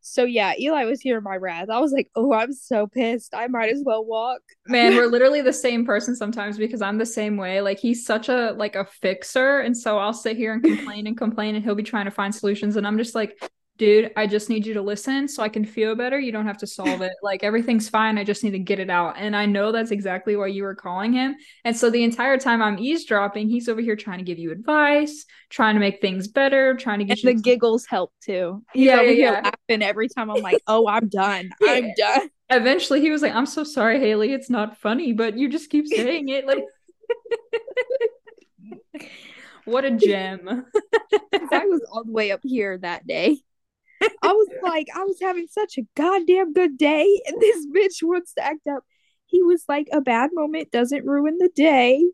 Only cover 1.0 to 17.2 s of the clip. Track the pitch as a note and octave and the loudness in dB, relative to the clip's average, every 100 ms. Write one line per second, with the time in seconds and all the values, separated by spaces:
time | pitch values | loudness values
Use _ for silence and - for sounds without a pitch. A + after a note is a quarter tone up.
1 | C4+ A3+ G3+ F#3+ F#3 E3+ G3 A3+ D4 C4+ | -2 -4 -4 -6 -6 -8 -4 -2 0 0
2 | - - C4 A3 A#3+ C4+ - A3+ G#3 B3+ | -2 -2 0 2 0 -6 -4 -2 -2 -2
3 | A#3 A#3 - - A#3+ B3 A3 C#4 C4+ A3 | -2 -2 -8 -8 -6 -2 -2 -2 -2 -2
4 | A3 A3 A#3 B3+ _ _ - B3 A#3 A#3+ | -4 -4 -4 -6 _ _ -2 4 6 6
5 | A#3+ A#3+ C4 D4 B3+ B3+ B3 A#3 A#3 G#3 | 4 4 4 4 0 0 -2 0 0 -2
6 | A3 B3 G#3 A3+ G3+ G#3 A3 A#3 G3 G#3 | -2 -6 -6 -6 -6 -4 -6 -4 -4 -4
7 | A3+ A#3 G#3+ G#3 F#3 F#3+ G3+ G3+ A#3+ A#3 | -4 -4 -4 -4 -2 -2 -2 -2 -2 -2
8 | - A3+ A3+ B3 A#3 G#3 G#3 G3 G3 - | -2 -2 0 0 0 -4 -6 -6 -8 -4
9 | F#3+ F#3+ - C4 C4+ C#4 A#3 A#3+ A#3 G#3 | -4 -2 -2 0 2 2 0 -2 0 0
10 | G3+ A3+ A3+ A3 A3 A3 C4+ - C#4+ G#3 | -2 -4 -6 -4 -4 2 2 2 -6 -10
11 | G#3+ A#3 A3 A3 G#3+ G#3+ G#3+ G#3 G#3+ G#3+ | -8 -4 -4 -2 -4 -4 -2 -4 -4 -4
12 | G3 G3+ G3 G#3 G3+ G#3 G#3 G#3+ G3+ G#3+ | -6 -4 -4 -2 -2 -2 -2 -2 -2 -2
13 | A3+ A3+ G#3 - - _ _ _ G#3+ G#3+ | -2 -4 -6 -8 -18 _ _ _ 6 6
14 | A3+ G#3+ G#3+ G#3 G#3+ A3 G#3+ G#3+ G3 G#3 | 4 -2 0 -2 -2 -4 -2 -4 -6 -6
15 | - C4+ C#4 - G#3+ G#3+ G#3+ - A3 A3+ | -4 -4 -4 -4 -4 -4 -4 -2 -2 -2
16 | B3 C#4 C4 G#3+ G#3+ G3+ G3+ - G3 F#3 | -2 -2 -4 -4 -6 -6 -12 -6 -4 -4
17 | F#3 F#3 | -6 -6